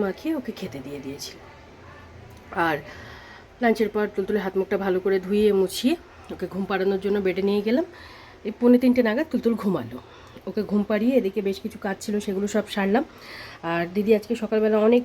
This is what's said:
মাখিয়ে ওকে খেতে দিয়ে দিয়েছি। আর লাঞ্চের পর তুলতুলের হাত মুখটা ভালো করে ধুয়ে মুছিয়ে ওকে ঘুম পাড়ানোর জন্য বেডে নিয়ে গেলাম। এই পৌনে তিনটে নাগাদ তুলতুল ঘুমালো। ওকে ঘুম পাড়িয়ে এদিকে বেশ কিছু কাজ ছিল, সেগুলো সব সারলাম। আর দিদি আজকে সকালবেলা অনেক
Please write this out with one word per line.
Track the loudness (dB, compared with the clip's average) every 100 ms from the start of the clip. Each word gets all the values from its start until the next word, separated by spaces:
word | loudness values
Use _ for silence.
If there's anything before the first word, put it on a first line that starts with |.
মাখিয়ে | 0 -2 -4 -4
ওকে | -4 -8
খেতে | -10 -10 -12
দিয়ে | -12
দিয়েছি। | -10 -12 -12 -16 -20 -20 -20 -20 -20 -20 -20 -20 -20 -20 -10 -2 0
আর | -2 -6 -18 -18 -20 -20 -20 -20 -2
লাঞ্চের | 2 2 0
পর | 0 -2
তুলতুলের | -2 -2 -2
হাত | -2 -2
মুখটা | 0 0
ভালো | 0 0
করে | 2 0 0
ধুয়ে | 2 4 4
মুছিয়ে | 2 2 0 0 -6 -20 -16
ওকে | -10 -8
ঘুম | -6 -2
পাড়ানোর | 0 0 0
জন্য | 0 0 0
বেডে | 0 0
নিয়ে | 0 2
গেলাম। | 0 0 -6 -20 -20 -20 -12 -10
এই | 2
পৌনে | 6 6
তিনটে | 6 4 4
নাগাদ | 2 0
তুলতুল | 0 0 0
ঘুমালো। | 0 -2 -4 -12 -18 -20 -20 -16 -10
ওকে | -6 0
ঘুম | 0 2
পাড়িয়ে | 2 4 2
এদিকে | 2 -2 -2
বেশ | -2
কিছু | -6 -6 -6
কাজ | -6
ছিল, | -4 -4 -2
সেগুলো | -2 -2
সব | -2 -2
সারলাম। | -2 2 2 0 -8 -18 -16 -16 -10 -4
আর | -2 -2
দিদি | -2 2 2
আজকে | 2 -6
সকালবেলা | -2 0 2 4 4
অনেক | 4